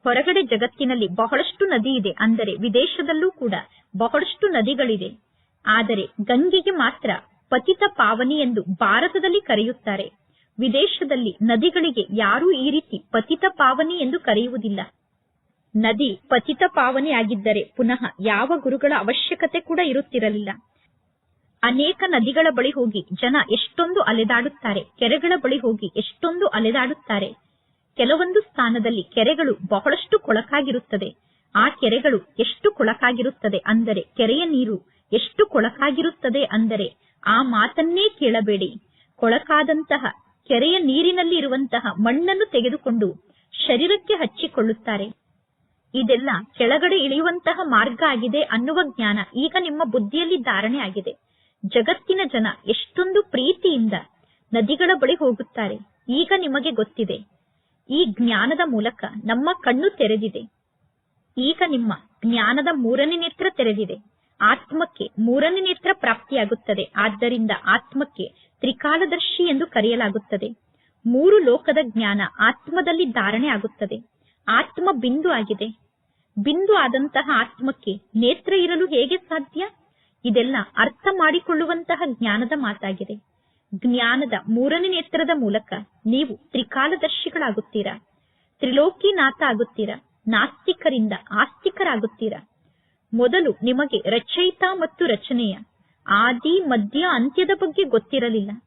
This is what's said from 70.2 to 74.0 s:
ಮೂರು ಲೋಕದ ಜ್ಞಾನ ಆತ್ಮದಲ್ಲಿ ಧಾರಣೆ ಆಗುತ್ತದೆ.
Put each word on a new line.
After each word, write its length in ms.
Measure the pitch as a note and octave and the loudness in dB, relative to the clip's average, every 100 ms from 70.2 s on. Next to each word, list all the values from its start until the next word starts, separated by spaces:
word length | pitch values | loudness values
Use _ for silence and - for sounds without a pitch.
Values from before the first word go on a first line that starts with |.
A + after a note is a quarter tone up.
| - G3+ G#3+ A3+ _ _ _ _ | -6 -6 -6 -12 _ _ _ _
ಮೂರು 340 | A3+ B3 F4 G#4 | 0 4 6 6
ಲೋಕದ 400 | C#4+ B3 - D4 | 6 2 2 0
ಜ್ಞಾನ 380 | C4 G#3+ G#3 G3+ F#3+ - | 0 -2 -2 -2 -4 0
ಆತ್ಮದಲ್ಲಿ 640 | A3 B3 - E4+ F4 E4 | 0 0 -4 -2 0 0
ಧಾರಣೆ 440 | C#4 A3+ G3 A3 D4 | 0 0 0 0 0
ಆಗುತ್ತದೆ. 500 | A3 G#3+ _ G3 A3 | -2 -4 _ -8 -8